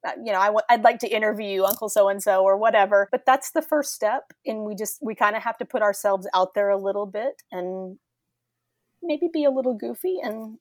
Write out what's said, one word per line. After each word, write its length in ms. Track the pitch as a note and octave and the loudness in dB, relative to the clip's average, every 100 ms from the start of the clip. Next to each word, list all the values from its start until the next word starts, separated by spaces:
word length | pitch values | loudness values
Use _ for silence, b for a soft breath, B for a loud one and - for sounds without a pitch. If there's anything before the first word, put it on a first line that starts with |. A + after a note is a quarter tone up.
Uh, 80 | - - | -8 -8
you 80 | A#3 | -2
know, 80 | F#3+ | 2
I 60 | G3+ | 2
w-, 180 | G#3+ G#3 | 2 4
I'd 140 | A#3 | 6
like 160 | A3 A#3 | 6 4
to 80 | A3 | -2
interview 380 | A3+ G#3+ G#3+ G#3 | 0 0 -2 -4
you, 160 | G3 | 0
Uncle 240 | F#3+ G#3 A3 | 0 0 -2
So-and-so," 540 | G#3+ G3 G3 G3+ F#3+ | 2 2 2 0 4
or 140 | F#3+ G3 | 4 4
whatever. 520 | A3 G#3+ G3 G3+ G3+ | 4 4 4 4 2
But 120 | B3+ | 0
that's 280 | - C4+ - | 2 2 2
the 100 | E4 | -4
first 320 | D#4 D4+ C#4 | 0 -2 -2
step. 380 | - G#3 B3 - _ | -4 -2 -2 -8 _
And 200 | - A3 | -8 -6
we 100 | G#3+ | -6
just, 240 | G#3 A3 - | -6 -8 -8
we 140 | C4 | -8
kinda 240 | A3 G#3 G#3+ | -2 0 0
have 200 | A#3 A3 | -6 -8
to 60 | |
put 180 | - G3+ | -6 0
ourselves 440 | G#3 G3+ G#3 G3 F#3 | 0 0 0 -2 0
out 200 | F#3+ F#3 | 0 0
there 160 | G#3 G3+ | 0 0
a 60 | G3+ | 0
little 300 | G3 G3+ G3+ | 0 -4 -6
bit 360 | G3 B3 - _ | -6 -8 -8 _
and 460 | F#3 F3+ F#3 F#3 F#3+ _ _ _ _ _ _ _ _ _ _ | -10 -8 -8 -10 -16 _ _ _ _ _ _ _ _ _ _
maybe 260 | F4 D4 E4+ | -6 -2 -2
be 120 | E4 | 2
a 60 | C#4+ | 2
little 240 | C4 B3+ | 2 -2
goofy 440 | A3 A3+ A#3+ F#4 F#4 | -4 -6 -6 -6 -4
and 360 | A#3+ A3 A3 A3 | -6 -8 -12 -16